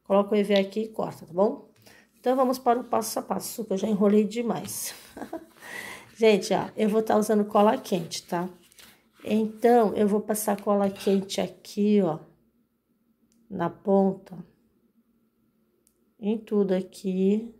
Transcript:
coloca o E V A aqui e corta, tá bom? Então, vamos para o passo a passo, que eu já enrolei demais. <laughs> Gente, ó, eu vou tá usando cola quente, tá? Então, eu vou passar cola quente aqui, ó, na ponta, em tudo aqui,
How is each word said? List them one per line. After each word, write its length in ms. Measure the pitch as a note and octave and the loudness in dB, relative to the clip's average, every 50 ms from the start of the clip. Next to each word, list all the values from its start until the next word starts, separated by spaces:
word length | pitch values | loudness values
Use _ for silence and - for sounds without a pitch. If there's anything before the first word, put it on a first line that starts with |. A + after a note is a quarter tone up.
| _ | _
coloca 300 | - G3 G3+ G3+ G3+ G#3 | 0 2 2 2 2 0
o 20 | |
E 60 | G#3 G3 | 0 2
V 120 | G3 G3+ | 2 2
A 60 | G3 | 2
aqui 200 | G3 G3 - G#3+ | 2 0 -4 -6
e 80 | A3 A3 | -8 -6
corta, 360 | - - - D#3+ D3+ - - | -8 -8 -8 -8 -10 -12 -18
tá 80 | - D#3+ | -6 -2
bom? 380 | F3+ G3+ A#3 C#4+ - - - _ _ _ - - - _ _ _ _ | 0 0 0 0 -4 -12 -20 _ _ _ -20 -20 -20 _ _ _ _
Então, 180 | - B3 C4 | -2 0 2
vamos 220 | C4+ C4 B3 C4 C4 | 2 2 0 0 0
para 200 | - B3 A#3 B3 | 0 0 0 0
o 60 | B3 | 0
passo 340 | - A#3 A3+ G#3+ - - C4 | -2 -2 -2 -2 -4 -6 -8
a 40 | B3+ | -6
passo, 420 | - A3 F#3+ - - - - G#3 | -6 -6 -6 -6 -8 -10 -10 -6
que 80 | - F#3+ | -4 -4
eu 60 | F#3+ | -4
já 100 | G#3 A3 | -2 -2
enrolei 360 | G#3+ F3+ G#3+ G3+ G#3 G#3+ G#3+ | 0 2 2 4 4 4 2
demais. 720 | G3+ G#3+ A#3+ A#3 A3 F3 D3 G3 - - - - - - - - - - | 0 -2 -4 -4 -4 -6 -6 -8 -10 -10 -10 -10 -12 -12 -14 -18 -20 -18
<laughs> 960 | - - - D#4+ E4 - - _ - - - - - - - - - - - - - | -16 -14 -12 -12 -14 -14 -18 _ -20 -18 -16 -14 -14 -14 -14 -16 -18 -20 -20 -4 2
Gente, 340 | A3+ A3 G#3 F#3 - - F#3+ | 4 4 4 4 2 0 -2
ó, 160 | - - - - | -2 -2 -4 -4
eu 100 | - G#3+ | -2 0
vou 160 | G3+ G#3 A3+ A3 | 0 2 0 0
tá 140 | - G#3+ | 2 2
usando 300 | G#3+ G#3 A3+ G#3+ G#3 G3+ | 2 2 2 2 0 0
cola 320 | G#3 - G#3+ G3+ G#3+ B3+ C4 | 2 4 4 4 4 4 0
quente, 480 | - - G3+ E3+ E3 D3+ - - - | -2 -4 -4 -4 -4 -6 -10 -12 -10
tá? 200 | - F#3 E3+ F3+ F3+ - - _ _ _ - - - - _ _ _ _ _ - | -6 -6 -6 -6 -6 -10 -16 _ _ _ -20 -20 -20 -20 _ _ _ _ _ -6
Então, 720 | - G#3 A3 A3 G#3+ A3 - - A#3 A#3+ A#3+ A3 F#3 - | -2 -2 0 0 -2 -2 0 4 4 6 6 4 4 2
eu 120 | - G#3 | 2 2
vou 140 | G3 G#3 G#3 | 2 2 0
passar 400 | G#3 - G#3+ G#3 - G#3+ G3+ G3 | -2 -2 -4 -4 -2 -2 -4 -2
cola 300 | - G#3+ G3+ G3+ G3+ G3 | 0 0 0 2 0 0
quente 500 | G3 - - G#3 G3 G3 F#3+ - - G3 | -2 -2 -2 0 0 0 0 -2 -4 -4
aqui, 600 | F#3 F3+ - - - - - G#3 G3+ G#3 G#3 G3+ F#3+ | -4 -4 -8 -12 -20 -10 -4 0 2 4 4 4 4
ó, 160 | D#3+ D3+ E3 - - _ _ _ _ _ _ _ _ _ _ _ _ _ _ _ _ _ _ _ _ _ _ _ - | 2 0 -4 -8 -16 _ _ _ _ _ _ _ _ _ _ _ _ _ _ _ _ _ _ _ _ _ _ _ -12
na 220 | F#3+ F3 E3+ E3 | -8 -6 -4 -6
ponta, 640 | - - - G3+ G3 G3 G3 F#3+ F#3 - - - F3 - - - _ _ _ _ _ _ _ _ _ _ _ _ _ _ _ _ _ _ _ _ _ _ _ _ _ _ _ _ _ _ _ _ _ _ | -6 -6 -2 2 2 4 4 2 0 -4 -8 -16 -18 -18 -18 -20 _ _ _ _ _ _ _ _ _ _ _ _ _ _ _ _ _ _ _ _ _ _ _ _ _ _ _ _ _ _ _ _ _ _
em 180 | A3 G3+ A3 | -4 -2 -2
tudo 360 | G#3+ - - G#3+ G#3 G3 F#3+ F#3 | -4 -4 -2 0 0 2 2 0
aqui, 840 | F#3 F#3 - - - - F#3+ F#3 F#3 F#3+ G3 G#3 A3 A#3 - - | -2 -4 -6 -12 -10 -6 -4 -2 0 2 2 2 2 -2 -6 -12